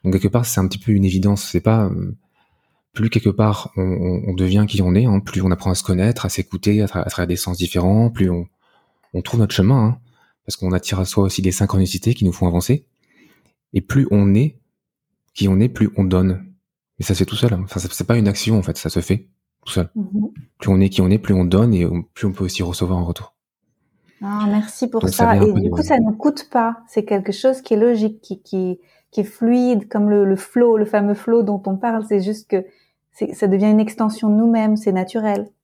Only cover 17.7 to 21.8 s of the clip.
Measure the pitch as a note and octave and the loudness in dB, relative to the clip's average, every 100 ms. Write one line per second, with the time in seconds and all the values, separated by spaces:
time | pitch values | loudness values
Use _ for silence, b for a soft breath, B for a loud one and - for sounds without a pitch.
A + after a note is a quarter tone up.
17.7 | F#2+ F2+ - F#2 A#2 G2+ G2+ - A2+ F#2 | -8 -10 -8 -2 2 2 0 0 0 0
18.7 | - F#2 F2 - G2 - _ _ _ - | -6 -4 -4 -2 -4 -6 _ _ _ -6
19.7 | - D#3 A3 F#3 G3+ G#3 - - _ - | -4 -4 -6 -6 -4 -6 -8 -20 _ 0
20.7 | F#2+ F#2+ - F#2 G#2 - F#2+ F2+ F#2 A#2 | 2 2 2 2 2 2 0 2 2 4
21.7 | G2 | 2